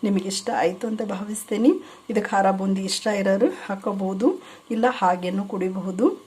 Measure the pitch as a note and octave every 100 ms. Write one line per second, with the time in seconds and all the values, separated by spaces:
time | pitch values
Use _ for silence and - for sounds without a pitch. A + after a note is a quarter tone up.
0 | G#3+ G3 F#3+ F#3+ - F3 D#3+ F#3 A3+ A3
1 | G#3+ G3 G#3 G#3+ - G#3+ A#3+ F#4 - -
2 | - A3+ - G3+ F#3+ F#3+ F#3+ F#3+ F#3+ -
3 | A3+ G#3 G3 G3 C4+ F4+ - G3 G#3+ G3
4 | F#3+ F#3+ A#3+ F#4 - - - A3+ A#3+ B3
5 | F#3 F3+ F3+ F#3+ G3 G3 F#3 F#3 F#3 F#3
6 | C4+ -